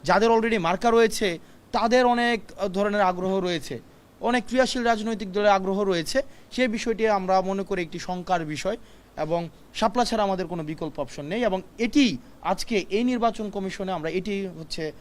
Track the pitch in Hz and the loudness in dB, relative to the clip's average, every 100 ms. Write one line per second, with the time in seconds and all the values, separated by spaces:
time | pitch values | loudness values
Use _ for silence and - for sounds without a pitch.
0 | - 180 226 226 226 226 165 185 233 233 | 4 4 6 4 2 2 0 2 4 4
1 | 226 - 202 165 - - - 226 220 247 | 4 2 -2 -4 -12 -20 -6 -2 4 4
2 | 247 240 240 233 - - 196 185 208 208 | 4 4 2 0 -6 -6 -4 0 0 2
3 | 185 180 190 190 180 165 - 117 - - | 2 2 0 0 0 -4 -6 -10 -12 -20
4 | - - 214 247 - 254 247 254 233 220 | -20 -4 0 0 0 0 2 2 0 0
5 | 214 214 202 196 208 196 190 196 202 170 | -2 -6 -4 2 4 4 2 0 0 0
6 | 156 262 - - - - 254 208 240 220 | 0 -2 -2 -16 -10 -2 0 0 -2 0
7 | 220 202 185 190 185 196 185 190 165 170 | 2 2 4 2 2 -2 -2 -4 -4 -8
8 | - 180 175 175 156 151 185 233 - - | -6 -6 0 -2 0 -4 -4 -6 -10 -20
9 | - - 156 170 170 - - - 220 247 | -18 -8 -2 -2 -4 -12 -16 0 2 2
10 | 233 220 202 185 170 175 151 156 160 - | 0 2 0 0 -4 -6 -6 -6 -6 -6
11 | 135 - 147 214 226 190 - - 233 294 | -8 -8 -6 -2 0 -2 -6 -4 2 4
12 | 247 127 - - 165 190 - 214 165 202 | 4 0 -10 -8 -4 -4 0 -2 0 0
13 | 247 247 226 220 208 202 190 - 190 175 | 0 2 0 -2 -8 -6 -6 -6 -6 -4
14 | 156 180 185 196 190 160 156 - 156 - | -2 -4 -2 -4 -6 -10 -10 -6 -8 -8